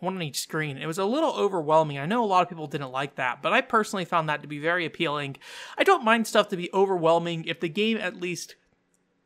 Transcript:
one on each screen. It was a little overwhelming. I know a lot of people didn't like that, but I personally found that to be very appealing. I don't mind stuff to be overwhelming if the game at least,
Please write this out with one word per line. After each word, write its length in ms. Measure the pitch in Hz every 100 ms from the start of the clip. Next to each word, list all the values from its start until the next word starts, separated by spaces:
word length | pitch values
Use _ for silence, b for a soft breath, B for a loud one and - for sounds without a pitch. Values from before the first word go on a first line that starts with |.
one 160 | 180 185
on 60 |
each 180 | 156 -
screen. 360 | - 160 151 135
It 100 | 151
was 120 | 165
a 60 |
little 260 | 196 269 311
overwhelming. 640 | 214 202 190 147 156 156 139
I 100 | 147
know 180 | 240
a 20 | 220
lot 160 | 185
of 60 | 175
people 180 | 170 151
didn't 240 | 151 135
like 240 | 127 143 -
that, 240 | 127 120
but 120 | 165
I 80 | 214
personally 440 | 262 226 214 196
found 240 | 175 175 156
that 140 | 147
to 60 | 147
be 100 | 147
very 260 | 151 180
appealing. 520 | 160 - 165 147 139 135 B B B B
I 80 |
don't 180 | - 370
mind 240 | 226 233 220
stuff 220 | 226 196
to 80 | 180
be 140 | 175
overwhelming 680 | 190 196 185 160 170 170 165
if 160 | 165 165
the 80 | 175
game 300 | 151 214 220
at 180 | 180 180
least, 400 | 180 170 - - _ _ _ _ _ _